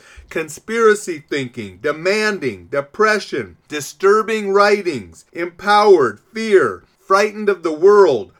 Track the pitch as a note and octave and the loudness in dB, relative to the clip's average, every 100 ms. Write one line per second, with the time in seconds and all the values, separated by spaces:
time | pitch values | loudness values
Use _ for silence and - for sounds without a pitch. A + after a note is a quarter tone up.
0 | _ - - E3+ D#3+ - - A3+ A3 G#3 | _ -20 -12 -10 -10 -14 -8 0 2 2
1 | - D#3 - D3 B2+ - G2+ F#2 C#3+ D#3 | -2 -12 -8 -8 -8 -12 -16 -8 -6 -4
2 | F3+ G#3+ G#3+ G3 C3+ F#2+ E2+ C#3 C#3 - | -4 -2 -2 -4 -8 -10 -10 -8 -6 -2
3 | G#3+ G#3+ - D3 F#2+ E2+ - D3 C#3 - | 0 0 -4 -10 -10 -14 -12 -12 -12 -2
4 | F#3+ G#3+ G#3+ A3 G3 G3 G3+ G#3 F3 C3 | 2 2 0 -4 0 2 2 0 -2 -8
5 | F2 - _ E3 F3 - G3 G#3 G#3+ F3 | -10 -20 _ -10 -10 -8 0 4 6 6
6 | A#2+ G#2 _ A3 A3+ F#3+ A#2+ F2 _ _ | 4 -4 _ -8 0 2 2 -4 _ _
7 | - G3 G#3+ G#3 G#3 F#3 E3 D3+ F#3 G#3 | -2 0 0 -4 -4 -4 -4 2 4 6
8 | F#3 A#2+ F#2+ | 6 2 -4